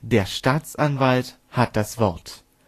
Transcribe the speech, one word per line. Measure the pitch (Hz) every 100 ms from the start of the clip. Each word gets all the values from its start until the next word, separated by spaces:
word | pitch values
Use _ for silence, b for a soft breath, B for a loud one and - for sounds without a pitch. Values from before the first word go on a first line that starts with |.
Der | 113 117 98
Staatsanwalt | - - 143 - - 147 139 131 127 123 - _
hat | - 120 107
das | 104 -
Wort. | 107 82 - - _ b